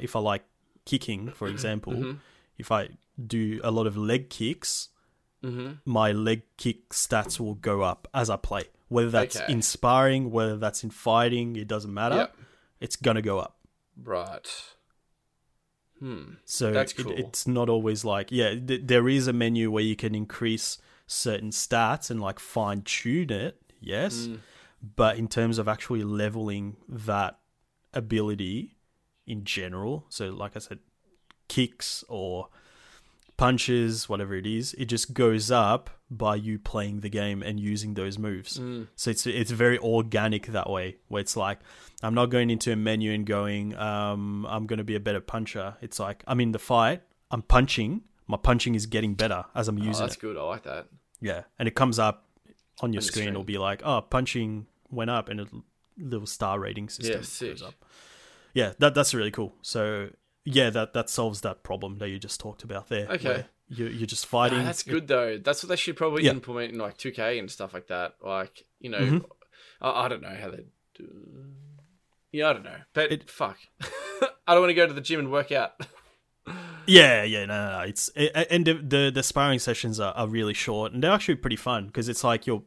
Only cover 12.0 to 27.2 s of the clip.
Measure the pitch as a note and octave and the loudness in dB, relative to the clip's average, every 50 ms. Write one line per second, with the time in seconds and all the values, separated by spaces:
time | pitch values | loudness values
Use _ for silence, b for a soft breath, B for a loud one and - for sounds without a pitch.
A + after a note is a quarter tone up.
12 | A2 B2 C#3 G3 - - - b b b b b b b b b - - - - | 0 2 2 2 2 0 -4 b b b b b b b b b -10 -8 -8 -2
13 | - B2+ A2 A2 G#2+ G#2+ G2 F#2 - - _ _ _ _ _ _ _ _ _ - | 2 2 2 2 2 0 0 -2 -2 -4 _ _ _ _ _ _ _ _ _ -20
14 | B2 A#2+ G2 F2+ F2 F#2 - - - - - - - - - _ _ _ _ _ | -10 -4 -4 -4 -4 -6 -10 -14 -12 -12 -14 -14 -14 -18 -20 _ _ _ _ _
15 | _ _ _ _ _ _ _ _ _ _ _ _ _ _ _ _ _ _ _ - | _ _ _ _ _ _ _ _ _ _ _ _ _ _ _ _ _ _ _ -14
16 | C3+ C3 A#2+ E2+ C#2+ - D#3+ - _ - - - C3 A2 G#2+ C3 C3+ - - - | -12 -10 -10 -10 -12 -16 -18 -20 _ -8 -4 0 0 2 2 2 0 0 -4 -8
17 | B2 A2 F2+ - B2+ B2+ - - - B2 B2 B2 A#2+ A#2 A2+ A2+ A2 A2 G#2+ G#2 | -6 -6 -4 -6 -6 -6 -4 -4 -2 0 2 2 2 2 2 2 2 0 0 0
18 | G#2+ A2 G2 G2+ G2+ - B2 B2 A#2 G#2 G#2 A#2+ B2+ B2+ C3 B2+ C#3 B2+ B2+ A#2+ | -2 -2 -2 -2 -2 -2 0 2 2 2 2 -2 -2 -2 -4 -2 2 4 6 6
19 | A#2+ B2+ C3+ C#3 B2+ B2+ A#2+ A#2+ A#2 A#2 A#2 A#2 A2+ A2 G#2+ G#2+ G#2+ A2 G#2+ - | 6 6 4 4 4 2 2 2 4 4 4 4 2 2 2 2 2 2 0 0
20 | - A2 G#2+ G#2+ G#2+ G#2 - - A#2+ A#2 A2+ A2 - - - - b b b b | -2 -2 -2 -2 -4 -6 -6 -4 -2 0 0 0 -2 -6 -6 -8 b b b b
21 | b b - - - B2 G#2+ G2 G#2 G#2+ A2 - - - B2 A2+ A2+ A2 C3 D3+ | b b -6 -4 -2 -2 -2 -2 -4 -4 -4 -4 -2 0 2 4 4 4 2 0
22 | - - B2 A2 G2+ F#2+ G2 - - - - A#2 G#2+ G2+ G2+ G2+ G2+ - - - | -4 -6 -6 -4 -4 -4 -6 -8 -10 -6 -2 -2 0 0 -2 -4 -4 -4 -4 -4
23 | - A#2+ C3 F3 F3+ C#3 A2+ G2 A#2+ E3+ - _ _ _ _ _ A2 F#2 F#2 G#2+ | -2 0 0 0 0 0 -2 -4 -4 -6 -8 _ _ _ _ _ -8 -4 -4 -2
24 | D#3 G3+ - - A#2 A#2 A2+ A2 G#2+ B B B B B B B A#2 G#2 G#2 - | -2 -2 -4 -4 -8 -8 -10 -12 -16 B B B B B B B -18 -12 2 4
25 | A#2 A2 G#2+ G2+ A2+ G#2+ - A#2 A2+ A2+ A2+ A2 G#2 G#2+ G#2+ G#2 - - B2+ A2+ | 4 4 4 2 -2 -2 0 0 2 2 2 0 0 0 -2 -2 -2 -4 -2 -2
26 | G#2 G#2 G#2 G#2 G#2 G#2+ G#2+ A2+ A2 G#2+ G2+ G2+ G2+ G2+ G#2 - - - C3+ A2+ | -2 -2 -2 0 -2 -2 -2 -4 -6 -4 -6 -6 -8 -8 -10 -14 -16 -14 -12 -10
27 | G#2+ A2 G#2 G2+ | -4 -2 0 0